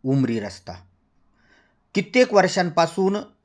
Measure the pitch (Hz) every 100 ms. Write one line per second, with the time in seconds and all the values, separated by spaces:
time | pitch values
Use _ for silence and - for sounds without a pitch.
0 | 131 139 127 113 101 - - 90 90 _
1 | _ _ _ _ _ _ _ _ _ 202
2 | - 254 254 208 185 196 175 170 165 190
3 | 190 202 277 _